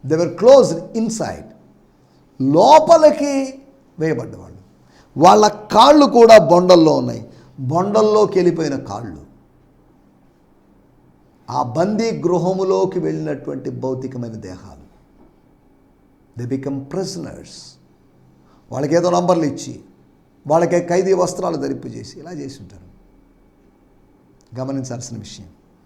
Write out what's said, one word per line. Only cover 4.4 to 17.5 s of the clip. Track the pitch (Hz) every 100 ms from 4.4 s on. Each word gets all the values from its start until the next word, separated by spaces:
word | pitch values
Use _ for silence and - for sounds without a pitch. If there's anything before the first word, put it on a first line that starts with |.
| - - _ _ _ _ _ -
వాళ్ళ | 165 214 214
కాళ్ళు | 208 - 202 262 302 269
కూడా | 240 226 220
బొండల్లో | 156 175 180 180 160
ఉన్నాయి. | 139 127 113 110 - - -
బొండల్లోకి | 127 160 196 214 214 214 208 190
వెళ్ళిపోయిన | 175 160 156 135
కాళ్ళు. | - 101 113 - - _ _ _ _ _ _ _ _ _ _ _ _ _ _ _ _ _ _ _ _ _ -
ఆ | 127
బందీ | 131 120 185 214 226
గృహములోకి | 160 151 175 175 190 190 190 190 185
వెళ్ళినటువంటి | 156 156 156 143 - 139 139
భౌతికమైన | 120 131 127 131 127 117
దేహాలు. | 110 95 90 95 73 - _ _ _ _ _ _ _ _ _ _ _ _ _ _ -
They | 117 135
become | 139 139
prisoners. | 135 180 185 180 147 - -